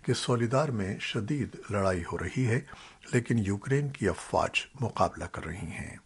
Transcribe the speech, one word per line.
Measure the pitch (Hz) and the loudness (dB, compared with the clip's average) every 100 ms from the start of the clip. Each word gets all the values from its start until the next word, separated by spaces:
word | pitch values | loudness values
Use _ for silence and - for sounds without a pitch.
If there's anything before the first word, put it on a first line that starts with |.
کہ | - | 0
سولیدار | 120 - 123 117 131 151 | 0 2 2 4 2 2
میں | 113 95 107 | 0 -2 -2
شدید | - - 104 147 98 - - | -4 -4 -2 -2 -2 -6 -2
لڑائی | 101 95 92 85 | 2 4 2 0
ہو | 85 | -4
رہی | 90 - 123 | -2 0 2
ہے، | 117 - - - - - | 2 -2 -18 -20 -20 0
لیکن | 123 120 117 98 | 0 4 2 2
یوکرین | 101 127 139 147 | 0 0 0 0
کی | 139 98 | 0 0
افواج | 80 - 87 80 - - - | 0 0 2 2 0 -4 -6
مقابلہ | 113 - 87 - 82 | -4 2 2 2 -8
کر | - 82 | -8 -8
رہی | 87 82 | -8 -8
ہیں۔ | - 78 - | -8 -10 -14